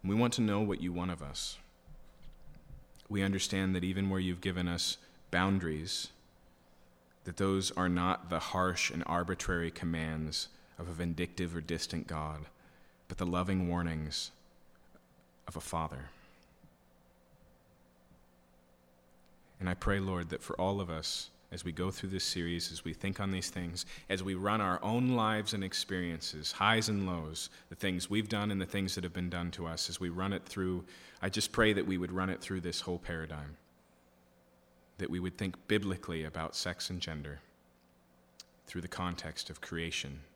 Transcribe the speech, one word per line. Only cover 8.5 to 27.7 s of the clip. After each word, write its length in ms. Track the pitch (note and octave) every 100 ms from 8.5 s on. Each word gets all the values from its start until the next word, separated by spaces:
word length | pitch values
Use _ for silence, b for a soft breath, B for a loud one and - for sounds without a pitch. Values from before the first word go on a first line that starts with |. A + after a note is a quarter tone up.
| F#2+ F#2 F2+ -
and 100 | E2+ -
arbitrary 680 | F2 F2 F2+ - F2 E2+
commands 760 | - E2+ D#2+ D#2+ D#2 D#2 - - B B -
of 120 | E2+
a 40 |
vindictive 640 | E2 F2 E2 F2 - F2 E2+
or 60 |
distant 440 | D2+ E2 - E2 -
God, 420 | D#2 D#2 D2+ D#2 - B B B B -
but 100 | -
the 80 | F2
loving 440 | F2+ F#2 F#2+ F2+
warnings 600 | F2 E2+ D#2 D2+ - - - - - - - - - _ - - _ -
of 120 | D#2+
a 40 |
father. 440 | - E2 D#2+ C2+ - B B B B - - - - - - - _ - - - _ - - _ - - - - - - - - - - - - - - - -
And 100 | F#2
I 40 |
pray, 260 | F2+ - G2
Lord, 300 | F#2+ F2+ E2+
that 120 | D#2
for 140 | - -
all 240 | F#2 G2
of 100 | F2
us, 420 | D#2+ - - - - -
as 140 | E2 F2+
we 80 |
go 180 | D#2+ F#2
through 200 | - F#2+
this 120 | F#2
series, 480 | - F#2 E2+ E2+ -
as 140 | D#2+ E2
we 80 |
think 260 | D#2 G2 G2
on 100 | G2
these 200 | F#2 -
things, 360 | F#2+ F2 F2 - B -
as 140 | F#2+
we 120 | F#2+ F#2
run 260 | G2+ A2
our 200 | G2 F2+
own 280 | G2+ A#2 B2+
lives 440 | B2 A2 G#2+ G2+
and 80 | G#2+
experiences, 920 | F#2+ - - F#2 F2 E2 - D2+ D2+
highs 340 | - G2+ A2 G#2+
and 180 | G2+ F#2+
lows, 440 | F2 D#2 D#2+ - B
the 80 | B